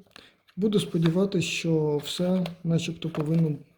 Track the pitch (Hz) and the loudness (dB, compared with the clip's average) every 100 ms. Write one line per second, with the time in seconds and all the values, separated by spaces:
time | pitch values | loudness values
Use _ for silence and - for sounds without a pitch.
0 | - - - _ _ - 214 208 - 175 | -20 -20 -20 _ _ -2 0 2 0 2
1 | 165 170 196 190 165 - 170 160 151 147 | 2 2 2 0 -2 -2 0 2 2 -2
2 | 143 - 180 185 175 - 165 165 170 165 | -4 -2 0 0 -2 -4 0 0 0 -6
3 | 160 160 151 165 160 139 - | -6 -4 0 2 2 0 -8